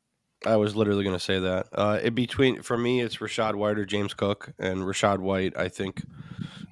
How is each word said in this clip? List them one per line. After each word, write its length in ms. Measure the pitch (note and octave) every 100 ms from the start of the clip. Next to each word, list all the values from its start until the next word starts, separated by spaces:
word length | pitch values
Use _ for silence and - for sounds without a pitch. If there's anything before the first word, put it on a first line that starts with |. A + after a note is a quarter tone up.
| _ _ _ _ -
I 100 | A2
was 200 | G#2 G#2
literally 280 | G#2+ G2+
gonna 160 | G2 F2+
say 180 | - F#2+
that. 300 | F#2 F#2 -
Uh, 260 | - G#2 G#2
in 140 | A#2 A#2
between, 460 | A#2+ - C3 A#2
for 160 | - A#2+
me, 240 | A#2+ B2+
it's 160 | A#2+ -
Rachaad 360 | G#2+ - A2
White 240 | G#2 G#2 G#2
or 80 | G2+
James 280 | G#2 G2+
Cook, 400 | - G2+ G2+ - -
and 220 | F#2+ F#2
Rachaad 400 | F#2 G2 G#2 G2
White, 360 | F#2+ F#2+ F#2+ -
I 100 | F#2
think, 340 | - F#2+ - - - - - - - -